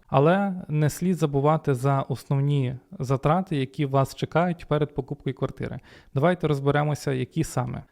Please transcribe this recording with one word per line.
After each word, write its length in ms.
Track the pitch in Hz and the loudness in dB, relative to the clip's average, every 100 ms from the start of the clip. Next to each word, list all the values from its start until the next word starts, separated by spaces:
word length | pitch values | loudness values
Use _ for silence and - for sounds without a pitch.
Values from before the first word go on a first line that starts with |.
| - | -2
Але 580 | 139 147 190 202 180 - | 2 4 4 0 -4 -4
не 220 | 151 151 | 0 0
слід 260 | - 180 170 | 0 -2 0
забувати 580 | 156 139 143 156 - | 0 2 2 2 2
за 260 | 127 139 139 | 0 2 0
основні 760 | - 131 - 139 143 143 123 127 - - | 0 -6 -2 0 2 2 0 -4 -12 -8
затрати, 580 | 127 135 143 170 185 147 | -2 0 2 0 0 -2
які 300 | 131 - 143 | -4 -2 0
вас 280 | 139 135 | 2 0
чекають 520 | - - - 180 170 - | -2 -2 0 0 -2 -2
перед 280 | 147 147 | -2 -2
покупкою 400 | - 131 143 - | -4 -8 -8 -6
квартири. 440 | 127 131 - 117 123 - - - | -4 -6 -6 -10 -10 -16 -20 -8
Давайте 340 | 135 165 180 151 | 0 2 2 0
розберемося, 640 | 139 139 143 147 143 - | 0 0 0 0 -2 -4
які 320 | 131 127 - | -4 -4 -4
саме. 380 | 147 - 123 135 - | -4 -4 -6 -8 -12